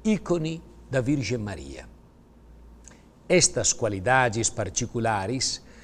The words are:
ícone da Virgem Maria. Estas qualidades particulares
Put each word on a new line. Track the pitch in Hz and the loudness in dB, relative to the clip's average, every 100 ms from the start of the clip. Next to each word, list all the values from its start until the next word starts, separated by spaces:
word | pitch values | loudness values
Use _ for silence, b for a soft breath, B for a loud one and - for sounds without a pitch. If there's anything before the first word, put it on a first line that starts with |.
ícone | 220 208 - 175 156 165 - - - | 0 0 2 -2 -2 -6 -12 -20 -4
da | 131 | -2
Virgem | 123 147 110 120 | 2 0 0 -2
Maria. | 104 87 69 67 - - - - - - - - - - B B B - - | -4 -8 -12 -14 -16 -20 -20 -20 -20 -20 -20 -20 -20 -20 B B B -10 2
Estas | 180 - - 101 | 4 4 2 -2
qualidades | - 113 98 95 131 123 110 110 | 0 -2 0 2 4 4 2 -2
particulares | - 101 - 120 120 113 107 95 127 - - B B | -2 -4 -4 -4 -2 0 0 -2 -2 -4 -4 B B